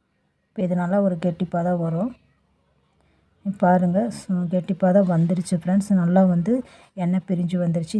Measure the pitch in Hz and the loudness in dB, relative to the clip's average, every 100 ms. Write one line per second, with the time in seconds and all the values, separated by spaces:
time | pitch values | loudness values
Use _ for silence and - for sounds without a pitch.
0 | _ _ _ _ _ - 185 180 175 202 | _ _ _ _ _ -6 -2 -2 0 0
1 | 196 175 180 165 175 175 175 175 165 165 | 0 0 -2 -2 -4 -2 0 0 -2 -2
2 | 233 247 _ _ _ _ _ _ _ _ | -4 -8 _ _ _ _ _ _ _ _
3 | _ _ _ _ 202 190 180 185 180 180 | _ _ _ _ -8 0 4 4 2 0
4 | 233 - - 180 175 180 175 180 190 185 | -2 -6 -4 -4 -2 -2 -4 0 2 4
5 | 190 165 170 180 175 180 175 196 196 190 | 2 2 2 0 -2 -4 0 -2 2 2
6 | 170 180 190 175 170 254 - - - - | 2 4 4 2 0 -2 -4 -16 -16 -6
7 | 175 185 - 175 175 180 175 170 160 | -4 -2 -2 -4 -2 -2 -2 -2 -2